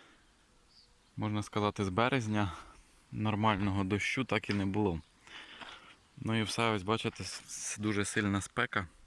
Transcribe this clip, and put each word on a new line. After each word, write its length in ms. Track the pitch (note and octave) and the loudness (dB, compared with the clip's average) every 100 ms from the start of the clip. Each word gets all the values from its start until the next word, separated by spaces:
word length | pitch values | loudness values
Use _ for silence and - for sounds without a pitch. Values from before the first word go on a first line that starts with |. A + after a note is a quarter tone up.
| - - _ _ _ _ _ - - _ _ - | -20 -20 _ _ _ _ _ -20 -20 _ _ -4
можна 260 | G#2+ G#2+ | -2 -2
сказати, 420 | - A2 G#2 - | -2 2 2 2
з 40 | F#2+ | 0
березня 640 | F#2 B2 C3+ G#2+ G#2+ G2+ - - - - - _ | 2 2 2 0 0 0 -4 -14 -20 -20 -20 _
нормального 720 | A#2+ G#2+ G#2 A2 F#2+ G2+ F#2+ | -2 0 2 2 4 2 2
дощу 400 | F#2+ G2+ - - | 2 0 0 -2
так 260 | B2 G#2+ - | 0 0 0
і 40 | |
не 120 | G2+ G2 | 0 0
було. 340 | G2 G#2 D#2+ - _ - - - - - - - - _ - | 2 2 0 -6 _ -20 -18 -18 -16 -16 -18 -20 -20 _ -8
Ну 240 | A2+ A2+ | -2 0
і 20 | |
все, 280 | G#2 - A#2 | 0 2 2
ось 120 | G#2+ | 2
бачите, 420 | F#2 A2+ A2+ - | 2 0 0 -4
с-, 180 | F#2+ - - | -8 -10 -10
с-, 360 | - - - | -8 -8 -2
дуже 220 | G#2+ G#2 | 0 0
сильна 360 | G2+ A2+ G#2 G2 | 0 0 2 2
спека. 460 | - - A#2+ G#2 F2 - | 0 -2 -2 -2 -4 -8